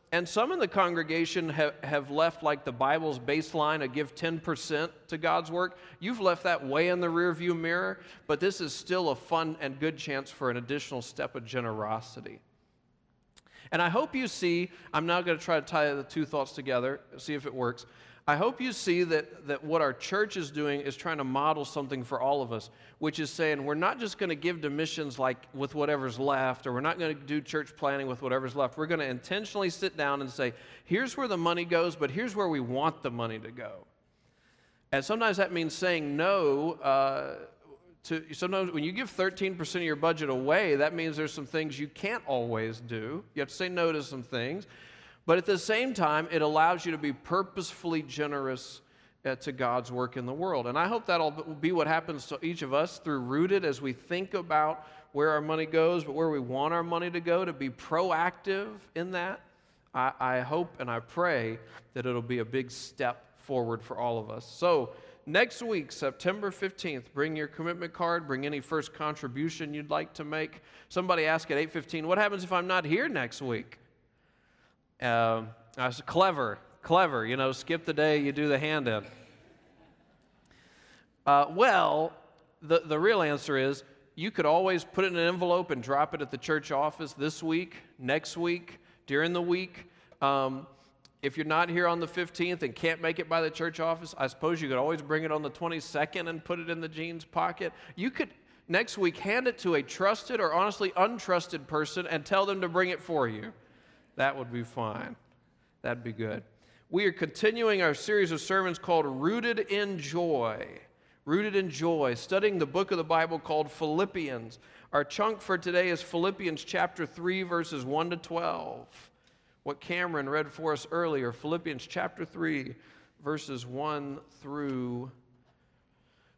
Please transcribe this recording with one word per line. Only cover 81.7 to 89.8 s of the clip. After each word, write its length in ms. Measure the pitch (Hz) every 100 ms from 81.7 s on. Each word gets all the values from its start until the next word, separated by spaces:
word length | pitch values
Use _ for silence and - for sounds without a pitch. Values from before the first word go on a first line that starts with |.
| 196 165 151 165 - - _ _ _
the, 180 | 151 165
the 180 | 160 156
real 220 | 190 214
answer 380 | 156 143 143 139
is 260 | 131 139 - - _
you 160 | - 190
could 160 | - 151
always 380 | 165 190 180
put 200 | - -
it 40 | 190
in 100 | 175
an 100 | 170
envelope 420 | 180 175 175 175
and 120 | 135
drop 320 | 117 139 156
it 80 | 160
at 80 | 135
the 80 | 131
church 340 | - 156 143
office 400 | 139 151 147 151
this 300 | - 147 156
week, 340 | 165 160 180 - - -
next 400 | 127 151 - 175
week, 420 | 170 175 170 - _ _ -
during 280 | 139 165
the 80 | 175
week. 480 | 175 180 185 -